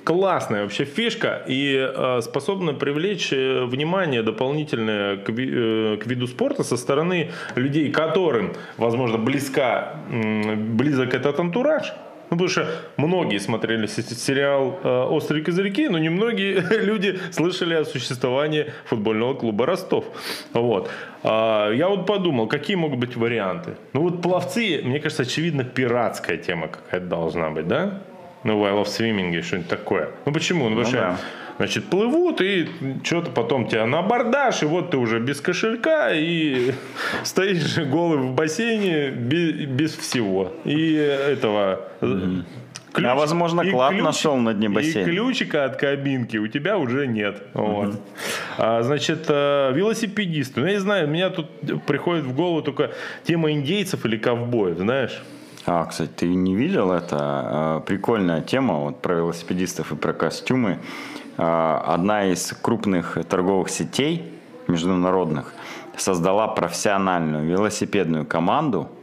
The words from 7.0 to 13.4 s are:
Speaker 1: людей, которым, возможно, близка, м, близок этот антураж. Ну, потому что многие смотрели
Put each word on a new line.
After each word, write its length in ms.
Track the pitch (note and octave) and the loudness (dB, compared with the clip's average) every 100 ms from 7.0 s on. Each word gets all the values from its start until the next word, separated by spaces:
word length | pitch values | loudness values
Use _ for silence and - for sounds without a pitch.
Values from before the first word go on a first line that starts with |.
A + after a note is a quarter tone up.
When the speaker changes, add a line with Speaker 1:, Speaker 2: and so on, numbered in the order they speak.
| E3+ F3+ E3 - - B2 | 2 0 -2 -6 -6 -2
Speaker 1:
людей, 360 | C3+ D3 C3+ | 0 2 2
которым, 640 | - D#3 G3 F3 A#2 F2+ E2+ - - | 2 2 2 2 2 -2 -6 -12 0
возможно, 400 | A2+ A#2 B2 A2 | 0 2 2 2
близка, 760 | A2+ C#3 - - B2+ G#2 - - - | 2 0 0 2 2 2 -2 -10 -6
м, 640 | A#2 A2 G#2+ G#2+ G#2+ G#2+ A2+ | -2 0 0 0 -2 0 2
близок 360 | C#3 C3 B2+ | 2 2 2
этот 260 | B2+ C#3 C#3+ | 2 0 0
антураж. 540 | F3 G3+ C#4 D#4 - - - - - | 0 2 2 2 -2 -10 -16 -18 -4
Ну, 80 | E3+ | 0
потому 120 | F3+ | 2
что 180 | E3+ D#3+ - - - | 0 -2 -4 -6 -2
многие 400 | D3 F3+ C#3 | 0 2 0
смотрели 480 | G2+ | -2